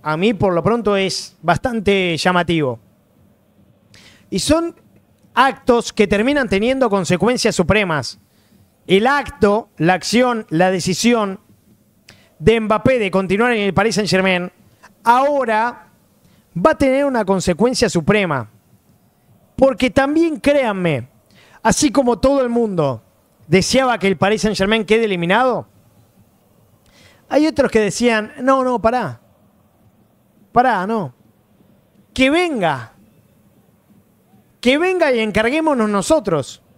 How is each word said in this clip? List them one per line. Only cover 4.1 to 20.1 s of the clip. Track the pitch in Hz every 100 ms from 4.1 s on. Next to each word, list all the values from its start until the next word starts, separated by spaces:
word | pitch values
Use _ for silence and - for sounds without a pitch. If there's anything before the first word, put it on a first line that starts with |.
| _ _
Y | 190
son | - 311 339 - _ _ _ _ _ -
actos | 269 - - 240 -
que | - 202
terminan | 202 240 294 240
teniendo | 196 226 269 247
consecuencias | 196 170 180 214 247 220 -
supremas. | 165 202 190 156 123 - _ _ _ _ _ _ -
El | 190 233
acto, | 285 254 - 202 208 - _
la | 156
acción, | 185 - 220 254 226 214
la | 160 185
decisión | 190 180 175 226 233 202 190 _ _ _ _ _ _ _ - _ _
de | 156 226
Mbappé | 214 214 247 262
de | 196
continuar | 185 190 196 240
en | 226
el | 202
Paris | 175 214 180
Saint-Germain, | 202 190 190 180 180 _ _ _ - _
ahora | 226 247 277 285 240 220 233 240 - _ _ _ _ _ _ 165
va | 190
a | 302
tener | 269 262
una | 285 247 190
consecuencia | 190 180 170 240 233 220
suprema. | 175 151 214 185 139 107 _ _ _ _ _ _ _ _ _ _ -
Porque | 269 262 254
también, | - 277